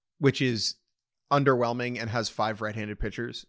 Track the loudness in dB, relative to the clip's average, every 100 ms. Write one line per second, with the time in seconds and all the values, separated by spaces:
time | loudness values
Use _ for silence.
0 | _ 0 2 4 2 0 -2 -6 _ _
1 | _ _ 0 4 6 4 2 0 -2 -4
2 | -4 -2 -2 -2 -2 -2 -6 -6 -6 -6
3 | -6 -6 -8 -10